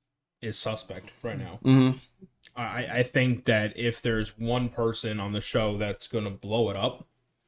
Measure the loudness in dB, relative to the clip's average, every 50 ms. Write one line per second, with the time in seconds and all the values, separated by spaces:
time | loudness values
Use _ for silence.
0 | _ _ _ _ _ _ _ _ -8 -6 -4 -2 -2 -2 -4 -6 -8 -10 -12 -14
1 | -14 -16 -20 _ -10 -8 -6 -6 -8 -10 -10 -2 4 6 8 8 8 6 2 0
2 | -8 _ _ _ -20 -20 _ _ _ -16 _ -8 -6 -6 -4 -6 -6 -2 0 0
3 | 0 2 2 2 4 4 2 2 2 2 2 4 2 0 -2 -2 -2 -2 -2 -2
4 | -2 -2 0 0 -2 -4 -6 -6 -2 0 0 0 0 -2 -2 0 0 0 0 -2
5 | -4 -4 -4 -4 -4 -4 -4 -4 -4 -2 0 0 0 0 0 -2 -2 -2 -4 -6
6 | -8 -4 -4 -4 -2 -2 -6 -8 -6 -2 0 2 2 0 0 0 -2 -2 -2 -4
7 | -14 -20 _ _ _ _ _ _ _